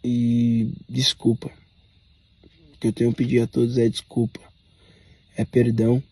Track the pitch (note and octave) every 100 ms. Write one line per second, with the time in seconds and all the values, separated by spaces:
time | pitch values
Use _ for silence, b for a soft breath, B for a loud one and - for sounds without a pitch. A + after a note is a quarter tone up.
0 | B2 A#2+ A#2+ A#2+ A#2+ A#2 A2 - - B2
1 | C3 - - A2+ - - _ _ _ _
2 | _ _ _ _ - _ - - A#2 -
3 | A#2+ A#2 B2 A#2+ A#2 - A#2+ B2 A#2 -
4 | - - A2+ - - _ _ b b b
5 | b b b - - B2+ A#2+ A2+ A2+ B2
6 | -